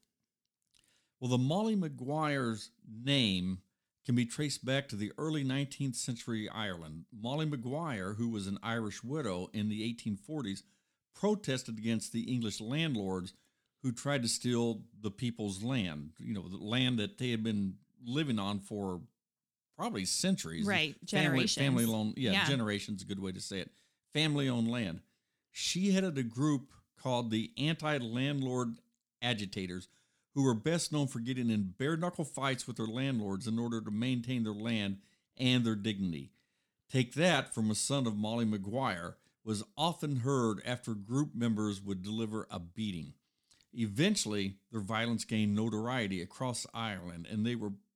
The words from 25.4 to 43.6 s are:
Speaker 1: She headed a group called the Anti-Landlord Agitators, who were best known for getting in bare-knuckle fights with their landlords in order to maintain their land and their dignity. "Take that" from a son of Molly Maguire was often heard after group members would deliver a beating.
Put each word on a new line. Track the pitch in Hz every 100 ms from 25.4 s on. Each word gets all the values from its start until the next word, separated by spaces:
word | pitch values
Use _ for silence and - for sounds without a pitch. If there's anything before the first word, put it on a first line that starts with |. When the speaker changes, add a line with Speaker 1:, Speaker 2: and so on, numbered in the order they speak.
| _
Speaker 1:
She | - - 175 196
headed | 190 190 139
a |
group | 117 120 151 143 - - _ -
called | 131 123 120
the | 110 - -
Anti-Landlord | 147 160 151 147 117 120 139 143 131 127 120 113 _ _ _ _
Agitators, | 120 110 98 107 92 90 - _ _ _ _ 139
who |
were | 135
best | 110 156 170 -
known | 147 135
for | 123
getting | 117 127 120
in | 107 95 92
bare-knuckle | 131 165 175 175 143
fights | - 135 131 -
with | 117
their | 110
landlords | 117 139 123 101 98 113
in | 113
order | 117 113
to | 110
maintain | 104 123 127 120 127
their | 110
land | 104 113 113 101 98 - _ _ -
and | 131 127 117
their | 107
dignity. | 107 98 92 76 69 - _ _ _ _ -
"Take | 135 123 139
that" | 180 147 131 -
from | 107
a | 107
son | - 139 120
of | 104
Molly | 104 117 110
Maguire | 107 98 120 127 90 87 - _ _
was | 110 104 - -
often | 165 165 151 131
heard | 127 135 113 101
after | - 123 -
group | 107 98 131 147
members | 120 117 104 107 98
would | 98 95
deliver | 98 110 110 107 -
a | 98
beating. | 85 98 107 87 71 - _ _ _ _